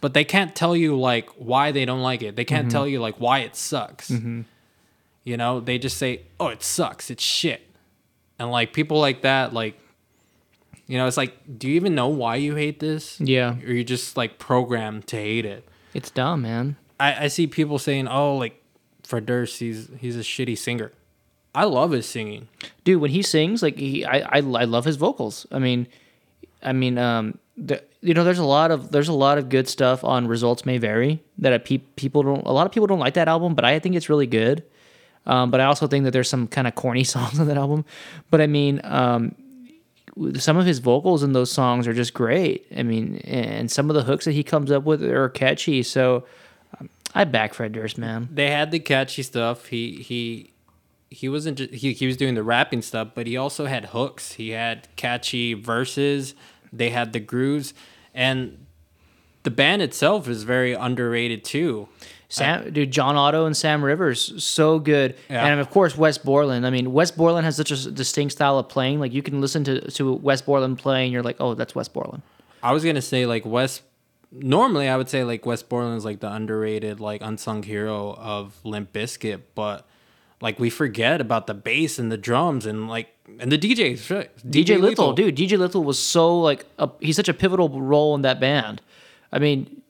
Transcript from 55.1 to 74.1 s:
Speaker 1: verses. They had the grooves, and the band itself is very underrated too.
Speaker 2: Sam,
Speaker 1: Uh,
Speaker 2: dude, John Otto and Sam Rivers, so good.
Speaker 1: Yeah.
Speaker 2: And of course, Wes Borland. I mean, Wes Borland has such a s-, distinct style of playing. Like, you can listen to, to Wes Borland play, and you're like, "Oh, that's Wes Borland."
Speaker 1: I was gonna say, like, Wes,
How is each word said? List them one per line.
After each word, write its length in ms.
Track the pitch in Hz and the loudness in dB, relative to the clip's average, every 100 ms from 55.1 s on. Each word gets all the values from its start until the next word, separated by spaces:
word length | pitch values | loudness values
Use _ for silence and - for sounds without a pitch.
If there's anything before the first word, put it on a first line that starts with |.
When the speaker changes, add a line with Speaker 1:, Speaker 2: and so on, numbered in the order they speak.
| 120 - 127 120 113 | -4 -4 -4 -4 -4
Speaker 1:
verses. 800 | 117 117 131 - 143 143 135 - - _ _ | -4 -2 -2 -2 0 0 -4 -14 -20 _ _
They 160 | 120 117 | -4 -2
had 240 | 120 120 | -2 -4
the 80 | 117 | -6
grooves, 520 | 104 123 131 147 139 - - - _ | -6 -2 0 -2 -6 -14 -20 -20 _
and 520 | 131 127 131 123 - - _ _ _ _ _ _ _ | -2 0 0 -6 -12 -20 _ _ _ _ _ _ _
the 80 | - | -6
band 300 | 117 143 202 | 2 2 2
itself 460 | 160 - 143 208 135 | -2 0 2 2 -2
is 160 | 117 | -8
very 300 | 107 127 127 | -2 0 0
underrated 720 | 123 123 123 120 117 120 113 - | 0 -2 -2 -2 -2 -2 -4 -4
too. 420 | 143 165 110 104 _ - - _ | -2 -2 -4 -8 _ -20 -20 _
Speaker 2:
Sam, 400 | - 139 170 - | -2 0 0 -2
Speaker 1:
Uh, 20 | |
Speaker 2:
dude, 220 | 151 139 | -2 0
John 240 | 131 131 143 | 2 2 4
Otto 300 | 143 156 160 | 4 4 2
and 100 | 151 | 0
Sam 300 | 160 151 143 | 0 2 2
Rivers, 580 | 156 175 120 - - | 2 2 0 -4 -6
so 360 | - - 156 160 | -4 2 4 4
good. 360 | 147 147 135 131 - | 4 4 2 -2 -8
Speaker 1:
Yeah. 160 | 131 143 | 0 2
Speaker 2:
And 160 | 147 | 2
of 80 | 135 | 4
course, 260 | 202 180 135 | 4 4 4
Wes 220 | 156 143 | 2 2
Borland. 480 | 135 139 147 123 123 | 2 4 4 2 0
I 20 | |
mean, 220 | 127 127 | 0 0
Wes 200 | 131 175 | 2 2
Borland 340 | 165 165 170 165 | 4 4 4 0
has 100 | 143 | 0
such 160 | 151 | -2
a 40 | 143 | -4
s-, 100 | 127 | -6
distinct 480 | 107 131 - 143 | -6 -4 -2 -2
style 240 | - 143 139 | 0 2 2
of 80 | 123 | 0
playing. 320 | - 131 147 | -2 0 0
Like, 140 | 135 | -2
you 80 | 127 | -4
can 180 | 143 139 | -4 -2
listen 240 | 135 160 139 | -2 0 -2
to, 240 | 131 - | -2 -4
to 200 | - 135 127 | -4 -2 0
Wes 260 | 139 135 | 0 0
Borland 380 | 131 139 131 131 | 2 2 2 -2
play, 240 | 139 131 127 | 0 0 0
and 80 | |
you're 100 | 123 | -2
like, 140 | 120 123 | -4 -2
"Oh, 140 | 131 | -4
that's 220 | 113 123 - | -2 -6 -6
Wes 120 | 120 | -8
Borland." 360 | - - - - _ _ _ | -8 -10 -12 -18 _ _ _
Speaker 1:
I 120 | 123 | 0
was 100 | 147 | 2
gonna 180 | 165 147 | 2 0
say, 240 | 127 131 123 | -2 -2 0
like, 200 | 113 107 | -2 -2
Wes, 360 | 117 131 - _ _ _ | 0 0 -4 _ _ _